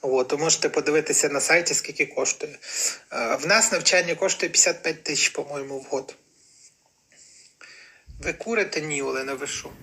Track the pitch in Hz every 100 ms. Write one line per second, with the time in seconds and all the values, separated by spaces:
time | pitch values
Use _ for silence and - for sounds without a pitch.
0 | 139 131 127 143 160 - 160 - 151 151
1 | 151 143 151 143 - 165 170 - - 151
2 | 147 - 135 - 151 143 - - - -
3 | - 123 117 120 151 214 220 180 - 180
4 | 170 165 196 - 170 - 180 170 165 156
5 | - 143 - - 139 143 135 139 135 135
6 | 135 - _ _ _ - - _ _ _
7 | _ _ - - - _ - - - -
8 | - - 180 160 - 226 190 160 151 147
9 | 135 131 131 135 139 - - -